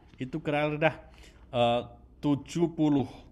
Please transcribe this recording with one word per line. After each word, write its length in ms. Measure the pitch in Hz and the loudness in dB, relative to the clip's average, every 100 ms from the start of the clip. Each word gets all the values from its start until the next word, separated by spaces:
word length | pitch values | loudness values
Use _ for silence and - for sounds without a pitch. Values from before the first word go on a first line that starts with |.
| - - | -18 -12
itu 160 | 131 160 | -10 -8
kira-kira, 560 | 156 147 151 151 156 - - - - - - | -4 -2 -2 0 0 0 -16 -20 -20 -20 -6
eh, 320 | 123 120 120 120 - - - | 0 2 2 -4 -16 -20 -6
tujuh 560 | 147 139 - 170 170 165 | -2 -2 -2 -2 -2 2
puluh 320 | 151 143 113 - - | 2 2 0 -8 -20